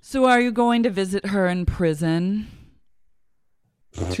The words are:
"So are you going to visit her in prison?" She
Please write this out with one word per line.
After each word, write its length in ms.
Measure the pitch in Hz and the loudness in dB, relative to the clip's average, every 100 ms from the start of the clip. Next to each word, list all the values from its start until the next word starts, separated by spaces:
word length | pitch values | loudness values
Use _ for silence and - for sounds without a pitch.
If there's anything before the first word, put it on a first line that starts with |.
"So 240 | - 269 262 | -6 2 4
are 140 | 247 | 4
you 100 | 247 | 2
going 320 | 226 240 240 | 2 2 2
to 60 | 233 | 0
visit 380 | 190 190 196 196 | 0 -2 -4 -2
her 200 | 196 185 | 0 0
in 180 | 180 175 | 0 -2
prison?" 800 | - 175 151 165 165 180 208 214 - - _ _ _ _ _ _ _ _ _ _ _ _ - 160 | 0 -2 0 -2 0 0 -4 -6 -16 -20 _ _ _ _ _ _ _ _ _ _ _ _ -10 -8
She 60 | - | -2